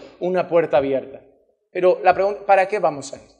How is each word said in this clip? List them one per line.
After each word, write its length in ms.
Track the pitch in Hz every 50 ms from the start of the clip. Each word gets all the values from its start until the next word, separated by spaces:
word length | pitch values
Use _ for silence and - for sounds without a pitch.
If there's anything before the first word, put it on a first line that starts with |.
| - - - _
Una 280 | - 180 185 180 170 -
puerta 300 | 165 170 156 151 - 151
abierta. 420 | 139 135 135 131 - - - - - _ _ _ _ _ _ _ _ _
Pero 300 | - 180 175 180 175 -
la 120 | - 185 175
pregunta, 320 | 175 190 202 208 202 -
¿para 200 | - 196 190 185
qué 120 | 190 202 180
vamos 340 | 175 160 147 139 131 -
a 40 | -
ir? 140 | - - _ _